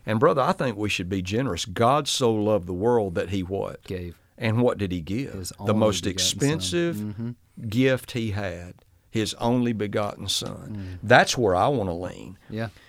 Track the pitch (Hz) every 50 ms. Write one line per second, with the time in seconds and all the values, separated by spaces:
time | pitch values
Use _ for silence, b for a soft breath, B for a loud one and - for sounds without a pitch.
0 | B - 110 113 131 175 165 135 127 160 190 - 143 127 104 101 107 101 - -
1 | 90 87 104 95 92 92 104 120 139 120 87 82 - - 90 98 117 120 139 151
2 | 147 - - - 127 113 110 107 104 107 107 98 87 90 90 90 104 120 120 117
3 | 104 95 85 101 87 87 98 98 90 90 98 98 101 95 - - - - 95 90
4 | 90 87 85 _ _ _ _ - 117 110 107 120 123 123 - - 101 90 90 87
5 | 76 80 98 127 139 - - 95 92 - - - 101 107 104 104 110 107 101 90
6 | - 101 90 92 - - - 101 139 139 156 160 185 185 175 170 170 170 165 104
7 | 104 107 101 110 117 120 117 _ _ _ - - 117 110 98 123 131 135 131 120
8 | - - - 120 113 107 98 104 101 92 85 87 87 90 - - _ _ _ _
9 | _ _ - 113 107 - - - - 120 123 127 123 120 113 104 107 101 - 110
10 | 104 101 - - - 98 - - - - 98 - 135 139 107 101 95 92 90 87
11 | - 104 123 147 190 - - 135 117 98 90 90 107 135 147 120 98 92 82 85
12 | 90 87 - 50 53 - 92 - _ - 107 110 113 107 - b b